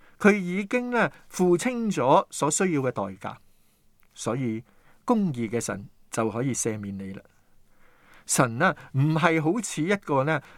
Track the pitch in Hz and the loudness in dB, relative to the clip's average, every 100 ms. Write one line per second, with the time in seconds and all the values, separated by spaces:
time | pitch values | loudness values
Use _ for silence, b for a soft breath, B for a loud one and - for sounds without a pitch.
0 | b b 202 208 175 185 202 247 247 240 | b b 4 4 0 -4 -2 -4 -2 0
1 | 165 B B - 180 175 247 240 220 165 | 0 B B 0 2 4 2 -2 -2 0
2 | 127 170 - - 143 - 190 151 127 120 | 4 4 4 -2 -2 0 0 2 0 -2
3 | 95 95 104 - - _ _ _ _ _ | -6 -8 -12 -12 -18 _ _ _ _ _
4 | _ - - 123 127 110 b b b b | _ -8 -4 -2 -2 -6 b b b b
5 | - 233 190 123 113 113 107 98 98 - | -2 0 2 -2 -4 -4 -4 -6 -10 -20
6 | - - 113 107 135 113 117 107 101 98 | -10 -4 -2 -2 -4 -2 -4 -4 -8 -8
7 | 98 95 - _ _ - _ b b b | -10 -12 -16 _ _ -20 _ b b b
8 | b b - - 127 117 180 - B 135 | b b -4 2 2 2 0 0 B 2
9 | 147 160 175 160 151 226 - - 160 202 | 2 4 2 2 2 0 -4 -4 -2 -2
10 | - 135 139 151 B | 0 0 2 -2 B